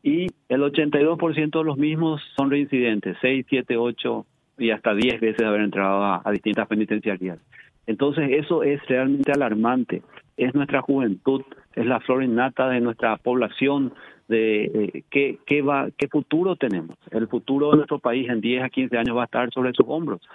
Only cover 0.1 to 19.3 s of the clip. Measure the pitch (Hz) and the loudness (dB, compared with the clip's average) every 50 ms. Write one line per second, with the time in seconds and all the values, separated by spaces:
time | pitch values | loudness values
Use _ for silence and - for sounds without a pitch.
0.1 | 147 170 180 170 - _ _ _ 127 135 143 143 143 160 151 147 143 143 147 156 | 0 0 -2 -4 -6 _ _ _ 0 0 0 0 2 0 0 2 4 4 4 4
1.1 | 170 160 170 165 151 156 151 151 151 160 160 160 143 131 147 151 156 156 165 160 | 4 2 0 0 0 0 -2 0 0 0 0 0 0 0 0 0 0 0 0 0
2.1 | 156 147 - - - - 139 139 139 143 143 143 139 127 123 117 110 104 - 95 | -2 -4 -8 -8 -2 0 0 2 2 0 0 0 0 0 2 2 0 0 -2 -6
3.1 | 87 - - 127 135 131 127 - 139 127 120 - 123 113 117 120 120 - - 123 | -6 -2 0 0 0 0 -2 0 -2 -2 0 -2 -2 0 0 -2 -4 -4 -4 -4
4.1 | 113 117 113 _ _ _ _ _ _ - 123 113 110 104 - 117 104 101 117 127 | -4 -4 -8 _ _ _ _ _ _ -2 -2 0 0 0 0 0 2 2 2 2
5.1 | - - 117 110 107 - 113 110 104 104 107 98 87 98 98 95 98 98 101 101 | 0 2 0 0 0 0 0 2 2 2 0 0 0 0 0 2 2 2 2 0
6.1 | 95 85 - 101 104 101 - 107 104 110 104 - 110 107 107 - 107 104 - 107 | 0 -2 -2 -2 -4 -2 -2 -2 -2 -2 -2 0 0 -2 0 0 -2 -2 -2 -4
7.1 | 98 90 92 92 85 82 _ _ - - - _ _ _ _ - 110 - 139 143 | -4 -2 -4 -8 -8 -10 _ _ -20 -20 -20 _ _ _ _ -6 -2 0 0 0
8.1 | 147 170 151 135 131 151 151 - 175 156 - 143 143 143 - - 131 127 131 135 | 0 0 0 2 0 0 0 0 0 0 2 0 0 -2 -2 -2 0 0 2 0
9.1 | 139 139 135 143 143 143 139 113 104 107 113 117 127 127 117 - 90 87 - - | 0 0 2 0 2 2 0 0 0 0 2 2 2 0 0 -2 -4 -8 -8 -14
10.1 | - - _ _ _ - 123 127 131 143 143 139 143 135 - - 139 135 131 110 | -20 -20 _ _ _ -2 -2 0 0 0 0 0 -2 -2 0 0 0 2 2 0
11.1 | 95 - _ 135 135 135 135 - - - _ _ _ - 113 120 127 110 - - | -2 0 _ 0 0 0 -4 -10 -20 -20 _ _ _ -4 0 0 0 -2 0 0
12.1 | 127 131 135 123 113 117 127 135 - - 131 131 127 123 120 120 113 - - 113 | 0 0 2 0 0 0 0 0 0 0 0 0 2 0 0 -2 -2 0 0 0
13.1 | 107 - _ 123 123 127 120 - - - 131 139 139 143 135 120 - - - - | 0 0 _ 0 0 0 0 -2 -2 0 0 2 2 2 0 -2 -4 -12 -20 -20
14.1 | - _ _ - 113 113 110 110 107 107 - - - 110 104 - - 71 - _ | -20 _ _ 0 0 2 2 2 2 0 0 0 0 -2 -2 -2 -4 -10 -14 _
15.1 | - 139 139 131 101 - _ - 143 147 139 139 143 139 131 123 - - 143 135 | 0 0 0 0 -2 -8 _ -2 0 0 2 0 0 0 -2 -4 -4 -6 -6 -2
16.1 | - 151 - _ 151 160 180 190 175 - 139 117 98 87 80 82 - _ _ - | -2 -2 -2 _ -2 0 0 0 0 0 -2 -2 -2 -4 -6 -8 -16 _ _ -6
17.1 | - 113 113 104 - 113 - - 135 139 147 147 151 151 147 - 151 139 - 123 | -4 -4 -2 -2 -4 -6 -2 -2 0 0 4 4 4 4 4 2 -4 -2 0 0
18.1 | 117 131 127 120 120 110 104 117 123 127 131 131 - 135 131 120 123 117 117 120 | 0 0 -2 -2 -2 0 0 0 0 0 -2 -2 -2 -2 -2 0 0 0 0 0
19.1 | 117 123 120 - | 0 -2 -2 -2